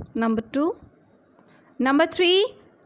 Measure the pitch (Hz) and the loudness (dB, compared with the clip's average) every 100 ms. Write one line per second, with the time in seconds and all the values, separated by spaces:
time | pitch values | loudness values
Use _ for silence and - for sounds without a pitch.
0 | - - 226 226 226 269 320 - - _ | -10 -4 -2 -2 -4 -2 -2 -4 -12 _
1 | _ _ _ _ _ _ _ - 254 277 | _ _ _ _ _ _ _ -4 0 2
2 | 330 - 359 370 427 - - _ | 0 0 2 2 0 -4 -20 _